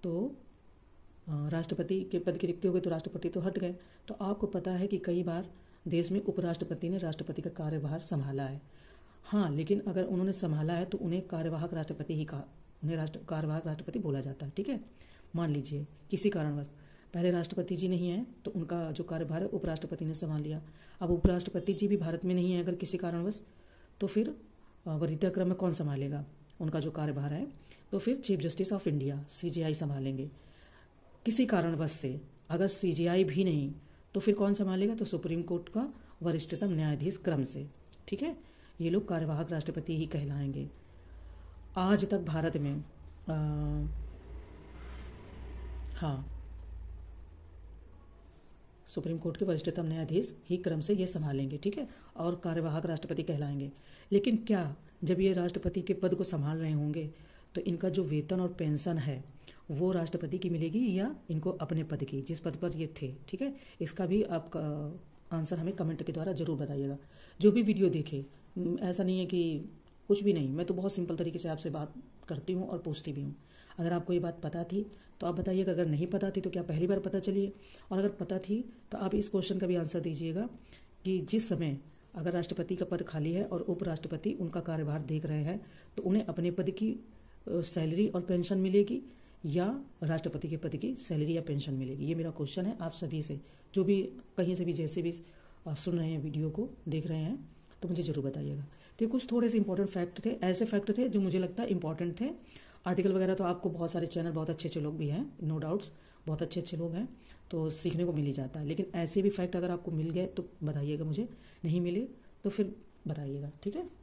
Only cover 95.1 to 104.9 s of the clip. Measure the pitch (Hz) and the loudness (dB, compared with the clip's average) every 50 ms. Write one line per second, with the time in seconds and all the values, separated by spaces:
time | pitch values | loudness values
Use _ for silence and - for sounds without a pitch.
95.1 | 165 - - - - - - - - - - 165 147 - - 185 175 170 165 160 | -2 -4 -10 -18 -20 -20 -20 -20 -20 -14 -6 -6 -4 -2 0 0 2 2 2 2
96.1 | 160 151 135 156 139 151 156 156 156 196 226 269 - - - 165 147 160 151 170 | 0 0 -2 -2 0 0 0 0 0 -2 -4 -4 -6 -8 -6 -2 -2 0 0 0
97.1 | 160 160 156 165 240 - - - - - - - - - - 175 180 160 170 165 | 0 0 0 0 -2 -4 -6 -12 -18 -20 -20 -20 -14 -8 -4 -2 0 0 0 0
98.1 | 147 147 135 135 135 151 143 143 143 143 143 - - - - - - - 226 226 | 0 0 0 -2 -2 -2 -4 -4 -4 -4 -6 -10 -12 -20 -20 -20 -2 0 0 2
99.1 | 247 262 247 - 233 240 240 233 208 220 202 202 185 185 196 196 - 185 175 175 | 2 0 0 2 2 4 4 4 6 4 4 4 4 2 2 2 2 0 -2 -2
100.1 | - - - 220 - - - 180 180 180 233 220 - 202 202 220 208 226 254 254 | -4 -4 -2 -2 -2 2 2 2 4 4 2 2 2 2 2 2 2 2 2 4
101.1 | 202 208 196 185 165 190 185 180 180 - 233 233 196 175 - 156 160 156 175 175 | 4 4 4 4 4 2 2 0 0 -2 0 0 0 0 0 -2 -2 0 -2 -2
102.1 | 170 - 233 277 349 - - - - - - - - - - 185 180 190 180 196 | 0 0 -2 -4 -4 -6 -14 -20 -20 -20 -20 -20 -20 -6 0 0 2 4 4 4
103.1 | 185 190 185 185 190 190 190 175 180 180 - 190 165 165 170 165 165 175 175 170 | 4 4 4 4 4 2 2 0 0 0 0 -2 0 0 -2 0 0 0 -2 0
104.1 | - 175 165 170 160 160 160 160 160 156 - 160 - 165 147 151 | 0 -2 -2 0 0 0 0 0 -2 -2 -2 -4 -2 0 -2 -2